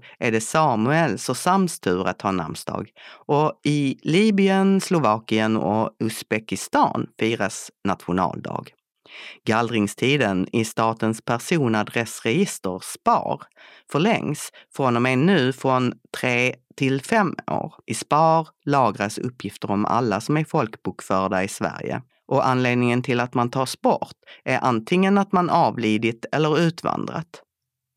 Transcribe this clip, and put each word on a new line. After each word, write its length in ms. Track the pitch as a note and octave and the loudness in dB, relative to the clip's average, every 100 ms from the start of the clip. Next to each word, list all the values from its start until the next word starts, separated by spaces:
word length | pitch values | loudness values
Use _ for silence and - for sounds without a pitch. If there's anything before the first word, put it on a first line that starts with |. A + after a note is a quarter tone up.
| - - | -6 -6
är 140 | A#2+ | 0
det 80 | A2 | 0
Samuels 880 | A2 D#3+ D#3 A2 A2+ D#3 D#3+ A2+ - | 0 2 2 2 2 2 2 0 -4
och 80 | B2+ | -2
Sams 440 | F3+ F#3+ F3+ - | 2 2 2 -2
tur 260 | G2 F2+ F#2 | -2 0 -2
att 160 | F#2 | -2
ha 100 | G2+ | -2
namnsdag. 580 | F#2+ D#2+ E2+ - - F#2+ - - - - | -2 -4 -8 -8 -8 -8 -14 -20 -12 0
Och 340 | D3 D3+ - | 2 2 0
i 340 | D3 D3 C#3 - | -2 0 0 -2
Libyen, 800 | - E3 A3 G3+ G3 F#3+ G3 F#3+ | 0 2 4 4 4 4 4 2
Slovakien 760 | - F3 A#2+ A2 - A2 A2 A2 | 2 2 2 0 0 0 2 2
och 340 | E2 A2 A2 - | 2 0 -2 -2
Uzbekistan 1080 | A2+ - - A2 A2 F#2+ - D4 F#3 A#2+ - - | -6 -6 -4 -4 -4 -8 -2 2 2 0 -6 -2
firas 520 | A2 A2 G2 - - _ | -2 0 -2 -6 -16 _
nationaldag. 800 | G2 F2+ - F2+ F2+ - - - - _ _ _ - - - - | -4 -4 -2 0 0 -4 -10 -10 -10 _ _ _ -20 -20 -18 -10
Gallringstiden 1040 | - A2 A#2 A#2 G2+ - B2 D3 A2 F#2+ F#2 | -2 0 2 0 0 0 0 2 2 0 0
i 120 | A#2+ | -2
Statens 600 | A2 - A2+ A2+ A2 A2 | -2 0 0 0 -2 -2
personadressregister, 1500 | - A#2+ - E3+ B2+ A2 G#2 A#2+ A2+ - A2+ C#3 G3 - F#2+ F2+ | -2 -4 0 0 2 0 0 -2 -4 -4 0 0 0 -2 -8 -8
spar, 600 | - - - A3 - C3+ - _ - - - | -10 -4 0 0 0 -6 -8 _ -20 -20 -6
förlängs 600 | D3 G3+ F#3 - D3+ - - - - | 0 0 0 -2 -6 -10 -16 -14 -2
från 200 | C3 A#2+ | 0 2
och 60 | |
med 160 | B2+ B2+ | 2 2
nu 340 | E3+ F#3 B2+ | 2 2 2
från 400 | C3+ C3+ B2+ B2 - _ - | 0 0 0 0 -4 _ -6
tre 340 | B2+ A#2+ B2+ - _ - | -2 0 0 -4 _ -4
till 260 | C3+ C3+ | -2 -2
fem 320 | - A3+ F3+ - - | 0 2 2 -2 -6
år. 280 | - - - - | -6 -6 -12 -10
I 80 | |
spar 540 | A2+ - D3 D#3+ D#3+ D#3+ _ | -8 0 4 4 4 0 _
lagras 540 | - C#3+ A#2 G2+ G#2 - | 0 2 2 2 -4 -4
uppgifter 520 | B2+ - G2 - G#2+ | -8 -8 -12 -8 -4
om 160 | G2+ G#2 | 0 2
alla 340 | A2+ B2 F#2+ | 0 0 -2
som 160 | - D3+ | 0 -2
är 80 | |
folkbokförda 1000 | D3+ D#3+ A#2 - - - - F#2+ F#2+ F#2+ | 0 -2 -2 -6 -10 -8 -2 0 0 0
i 40 | G2 | -2
Sverige. 540 | - F2+ - - A#2+ - _ - | -4 -6 -6 -8 -8 -10 _ -4
Och 180 | C3+ - | 0 2
anledningen 560 | B2+ B2+ B2 B2 A#2+ | 2 2 2 2 0
till 180 | B2 A#2+ | 0 -2
att 140 | B2 | -2
man 160 | B2+ A#2+ | -2 -2
tas 300 | C3 C3 - | -2 -4 -2
bort 360 | B3+ F#3 - - - - | 0 0 -2 -14 -20 -12
är 140 | - C3 | -4 -2
antingen 600 | C3 A2+ A2 F3+ F#3+ G3+ | 0 0 0 2 4 2
att 140 | G3 | 2
man 180 | F#3+ F3 | 0 2
avlidit 760 | E3+ B2+ A#2+ A2 G#2+ A2+ A#2 - | 2 2 0 0 0 0 -4 -4
eller 260 | C#3 D#3 D3+ | -2 0 2
utvandrat. 840 | E3+ E3+ - - - - E3 - _ _ _ _ _ | 0 0 -4 -4 -6 -8 -10 -16 _ _ _ _ _